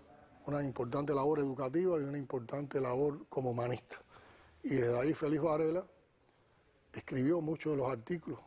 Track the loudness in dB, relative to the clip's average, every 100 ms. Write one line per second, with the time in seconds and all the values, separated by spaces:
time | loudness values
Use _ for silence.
0 | -20 -20 -20 -16 -6 -2 -2 -2 -2 -2
1 | 0 2 2 2 0 0 -2 2 2 2
2 | 0 -4 -4 -6 -4 -6 -2 -2 0 2
3 | 0 0 -6 -4 -2 0 -2 -2 -6 -18
4 | -18 -20 -20 -20 -20 -10 0 2 4 4
5 | 2 2 2 2 2 4 2 0 -4 -14
6 | _ _ _ _ _ _ _ _ _ -14
7 | -6 0 2 2 0 -2 -2 0 0 -2
8 | -4 -6 -6 -10